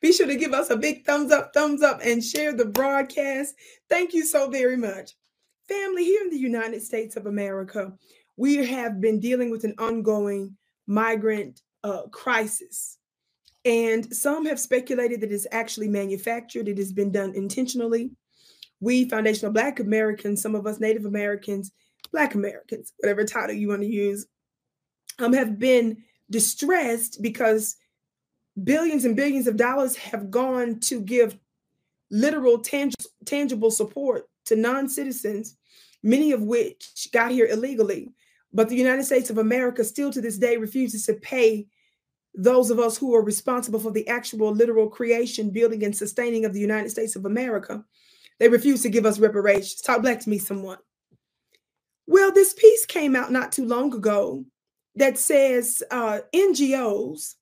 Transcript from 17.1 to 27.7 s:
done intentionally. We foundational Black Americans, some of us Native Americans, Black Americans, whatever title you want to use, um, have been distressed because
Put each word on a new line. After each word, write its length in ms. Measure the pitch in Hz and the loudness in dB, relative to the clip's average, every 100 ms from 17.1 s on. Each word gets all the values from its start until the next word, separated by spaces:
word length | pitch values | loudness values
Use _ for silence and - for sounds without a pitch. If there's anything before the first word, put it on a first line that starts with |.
done 220 | 196 190 | -2 -4
intentionally. 760 | 185 196 269 254 254 226 233 240 - _ _ _ _ - _ | -6 -6 -4 -4 -4 -2 -2 -4 -12 _ _ _ _ -20 _
We 300 | 208 254 254 | 0 2 2
foundational 420 | 220 220 214 208 | 0 0 0 0
Black 280 | 214 262 277 | 0 0 -2
Americans, 600 | 208 220 214 208 208 202 | 0 0 0 -2 -4 -4
some 140 | 220 | -2
of 140 | 214 202 | -4 -4
us 120 | 208 | -4
Native 260 | 220 220 208 | 0 0 -2
Americans, 680 | 208 208 208 202 196 196 _ _ _ - | -4 -4 -4 -6 -8 -8 _ _ _ -8
Black 240 | 320 294 208 | 0 0 0
Americans, 580 | 196 - - - - _ | -4 -8 -12 -14 -14 _
whatever 260 | 214 202 214 | 0 0 -2
title 300 | 240 214 208 | -2 -6 -4
you 140 | 208 | -2
want 120 | 202 | -2
to 60 | 208 | -2
use, 400 | 214 202 202 - _ _ _ _ _ _ _ _ - | -2 -2 -4 -10 _ _ _ _ _ _ _ _ -4
um, 140 | 240 | 2
have 240 | 262 233 208 | 2 2 0
been 400 | 254 254 226 220 _ _ _ | 4 4 2 -4 _ _ _
distressed 920 | 220 - - 285 359 269 233 233 - | -2 -2 -2 0 0 0 -4 -6 -6
because 520 | 220 214 233 220 214 | -6 0 0 2 -2